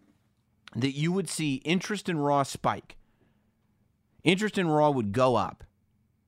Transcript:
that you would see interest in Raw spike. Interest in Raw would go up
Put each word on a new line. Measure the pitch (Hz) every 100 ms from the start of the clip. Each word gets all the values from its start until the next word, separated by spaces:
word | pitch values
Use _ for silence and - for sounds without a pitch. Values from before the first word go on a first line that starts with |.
| _ _ _ _ _ _ - 120
that | 135
you | 139 160
would | 185 165
see | - 156 131
interest | - 180 - 202 -
in | 165
Raw | 143 143
spike. | 135 - 127 104 - - _ _ _ _ _ _ _ _ _ _ _ _ 147
Interest | 190 214 196
in | 170
Raw | 151 147
would | 135 104
go | 104 131 113
up | 92 - - _ _ _ _ _